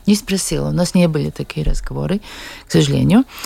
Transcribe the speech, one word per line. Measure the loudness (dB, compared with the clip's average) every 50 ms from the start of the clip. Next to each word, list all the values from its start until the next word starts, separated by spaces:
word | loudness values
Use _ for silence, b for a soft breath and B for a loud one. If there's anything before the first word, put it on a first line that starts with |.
| B
Не | 0 0
спросила, | 0 0 -2 -4 -4 -4 -4 -4 -2 -2 -2
у |
нас | 0 0 0 2 2
не | 4 4 2
были | 2 0 -4 -4
такие | -6 -8 -10 -8 -8 -2 0
разговоры, | 0 0 0 -2 -6 -6 -6 -4 -2 -4 -4 B B B B B B B B B 0
к |
сожалению. | 2 2 2 2 2 2 2 4 4 4 4 B B B B